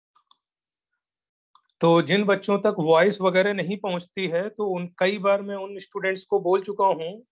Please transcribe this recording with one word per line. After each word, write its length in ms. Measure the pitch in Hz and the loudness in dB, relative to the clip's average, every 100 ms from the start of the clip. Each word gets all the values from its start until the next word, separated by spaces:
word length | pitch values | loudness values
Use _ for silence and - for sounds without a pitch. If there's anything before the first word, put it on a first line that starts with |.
| _ _ _ _ _ _ _ _ _ _ _ _ _ _ _ _ _ - | _ _ _ _ _ _ _ _ _ _ _ _ _ _ _ _ _ 0
तो 220 | 165 170 | 4 4
जिन 220 | 147 202 | 4 0
बच्चों 340 | 202 190 208 202 | 2 0 0 0
तक 160 | 214 202 | 0 0
वॉइस 420 | 156 160 196 196 | 4 6 4 2
वगैरह 320 | 185 185 202 | 0 2 2
नहीं 240 | 196 165 196 | 0 -4 -6
पहुंचती 480 | 202 175 - 196 175 | -6 -6 -8 -6 -4
है, 220 | 170 208 | -2 -4
तो 180 | 214 208 | -6 -4
उन, 280 | 180 175 - | -4 -6 -2
कई 200 | 185 208 | -2 0
बार 240 | 196 202 | 0 0
मैं 140 | 202 196 | -2 -10
उन 220 | 196 196 | -10 -14
स्टूडेंट्स 460 | - 196 190 190 | -12 -6 -4 -4
को 160 | - 196 | -2 -2
बोल 220 | 175 196 | 2 0
चुका 240 | 196 202 196 | 0 0 0
हूं 380 | 160 165 220 - | 0 -6 -12 -18